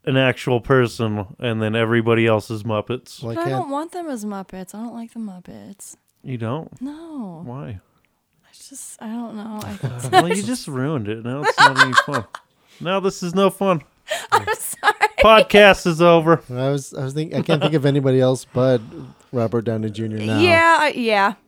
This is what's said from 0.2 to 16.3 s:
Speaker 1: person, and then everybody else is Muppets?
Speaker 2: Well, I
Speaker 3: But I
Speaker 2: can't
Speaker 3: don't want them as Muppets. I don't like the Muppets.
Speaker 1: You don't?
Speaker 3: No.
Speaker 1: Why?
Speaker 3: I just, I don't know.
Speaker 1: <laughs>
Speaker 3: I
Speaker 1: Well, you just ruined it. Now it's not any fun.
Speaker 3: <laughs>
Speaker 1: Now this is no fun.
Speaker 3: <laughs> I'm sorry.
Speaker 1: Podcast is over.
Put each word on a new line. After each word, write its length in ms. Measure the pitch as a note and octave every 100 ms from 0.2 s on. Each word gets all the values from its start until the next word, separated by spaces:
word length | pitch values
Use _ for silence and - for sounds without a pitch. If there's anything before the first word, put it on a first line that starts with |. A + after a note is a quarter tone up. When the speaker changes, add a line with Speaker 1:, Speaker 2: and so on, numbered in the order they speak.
| C3 A#2+ - A#2+
Speaker 1:
person, 720 | - C3 A#2+ - A2+ G#2 G2 -
and 240 | B2 A2
then 120 | G#2+
everybody 520 | A2 A2+ A#2 A2+ A2+ A2+
else 240 | A2 -
is 120 | A2
Muppets? 600 | G#2+ G#2+ - B2 - -
Speaker 2:
Well, 100 | A#2
I 20 | A#2
Speaker 3:
But 40 |
I 40 |
Speaker 2:
can't 120 | - -
Speaker 3:
don't 80 | D#4+
want 220 | C#4 E4
them 160 | F#4 E4
as 160 | B3
Muppets. 500 | G#3 G3 F#3 F#3+ F3+
I 80 | G#3
don't 120 | A#3
like 180 | A#3 A#3
the 80 | A#3
Muppets. 760 | A3 F3+ - A2 G2+ G3 - - _ _
Speaker 1:
You 140 | C#3 B2
don't? 440 | A2+ C#3+ - -
Speaker 3:
No. 600 | C4+ D4+ E4 D4 G3+ D#3+
Speaker 1:
Why? 360 | F3 C3 D3+ F#2+ _ _ _ _ _ _
Speaker 3:
I 80 | _ _ -
just, 320 | C#4 - -
I 60 | A3
don't 280 | A#3 A#3 A3
know. 240 | A3 G#3+
Speaker 1:
<laughs> 20 |
Speaker 3:
I 440 | G#3 G3+ - - B2+
Speaker 1:
Well, 180 | F#4 E3+
you 140 | G3
just 240 | G#3 B3 -
ruined 400 | C3 C3+ D3+ G#2
it. 160 | A2+
Now 180 | A#2 C3+
it's 160 | G#4+ -
not 200 | - C3
any 140 | -
fun. 300 | B2 - C#3 G2
Speaker 3:
<laughs> 40 | - _ _ _ _
Speaker 1:
Now 160 | D#3 G3
this 240 | F#3+ -
is 120 | F3
no 160 | F3+ G3
fun. 320 | - G3 E3 - _ -
Speaker 3:
<laughs> 260 | E5 -
I'm 140 | G#4+ G#4+
sorry. 400 | A4 - - - G#4 G#4+ -
Speaker 1:
Podcast 680 | G#3 A3 - G#3 G3+ F3+ F3+
is 140 | D#3+
over. 420 | F3 E3+ D#3+